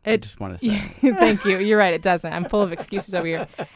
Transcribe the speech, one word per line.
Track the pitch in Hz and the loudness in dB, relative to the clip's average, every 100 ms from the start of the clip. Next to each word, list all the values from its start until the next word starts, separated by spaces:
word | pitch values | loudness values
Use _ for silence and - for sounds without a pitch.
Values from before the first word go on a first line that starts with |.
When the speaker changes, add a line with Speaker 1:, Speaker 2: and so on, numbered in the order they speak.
| - | -2
Speaker 1:
I | |
Speaker 2:
It | 220 | -2
Speaker 1:
just | - - | -2 -12
wanna | 101 90 | -12 -4
Speaker 2:
<laughs> | |
Speaker 1:
say. | 240 208 202 - | -2 -2 -4 0
Speaker 2:
Thank | 269 370 277 208 202 | 0 4 4 4 0
you. | 190 | 0
You're | 208 214 | 4 4
right. | 196 | 4
It | 165 | 2
doesn't. | 190 180 170 | 0 0 -2
I'm | 165 175 | -6 -2
full | 214 | 0
of | 196 | 0
excuses | 170 - 196 - 185 | -2 -8 -8 -4 -4
over | 165 | -2
here. | 165 - - 202 | -4 -6 -10 -14